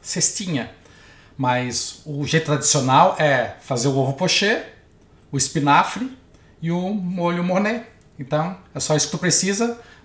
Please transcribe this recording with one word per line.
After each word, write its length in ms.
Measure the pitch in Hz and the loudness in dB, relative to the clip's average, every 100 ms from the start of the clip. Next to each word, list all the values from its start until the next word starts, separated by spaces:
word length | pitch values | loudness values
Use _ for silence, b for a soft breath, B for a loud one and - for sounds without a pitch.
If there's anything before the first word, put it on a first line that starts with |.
cestinha. 720 | - 185 - - 185 139 - - B B B B B B | -8 -2 -2 -2 -4 -6 -6 -14 B B B B B B
Mas 640 | 127 123 123 117 - - 156 | 0 0 -2 -6 -8 -10 -10
o 180 | 143 | -6
jeito 220 | 139 160 156 | 0 0 0
tradicional 680 | 147 - 147 131 135 185 180 | 0 2 2 6 6 6 4
é 380 | 151 131 113 - | 2 2 0 -6
fazer 280 | - 123 139 | -6 -2 0
o 100 | 135 | 0
ovo 160 | 131 | 0
pochê, 500 | 135 - - 202 240 - - - - - - - | 0 0 2 0 0 -4 -20 -20 -20 -20 -20 -6
o 60 | 139 | -4
espinafre 800 | - 160 143 151 - 202 254 - - - b b | -2 0 4 4 4 -2 -8 -10 -20 -20 b b
e 80 | 165 | -4
o 240 | 180 185 | -2 -2
molho 500 | 208 180 185 170 175 | -4 -4 -2 -2 0
Mornay. 400 | 180 185 208 233 - - - - | 0 0 0 -2 -8 -20 -20 -14
Então 380 | 135 151 170 190 - | -4 -2 -2 -6 -12
é 60 | - | -8
só 160 | - 151 | 0 0
isso 120 | - | 0
que 40 | |
tu 60 | 160 | -2
precisa, 600 | 175 - 185 202 233 233 B B | 0 0 0 0 -2 -4 B B